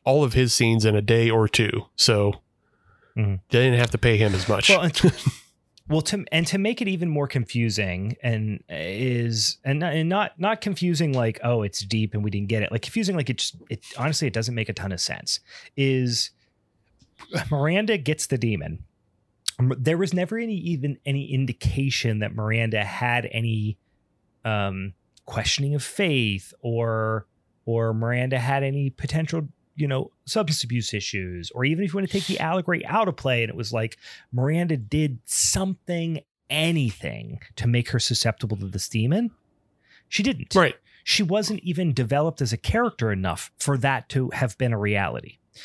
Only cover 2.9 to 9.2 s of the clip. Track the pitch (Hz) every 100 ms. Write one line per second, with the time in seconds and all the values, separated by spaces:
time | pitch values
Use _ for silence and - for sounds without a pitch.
2.9 | _ _ - 104 92 - 120 127 120 120
3.9 | 117 120 107 107 95 92 101 - 190 165
4.9 | - 175 - - - - _ _ _ -
5.9 | 156 156 208 - 160 170 196 208 240 202
6.9 | 185 170 147 139 131 113 120 117 104 98
7.9 | 90 101 - 120 113 107 101 - 76 85
8.9 | 98 127 120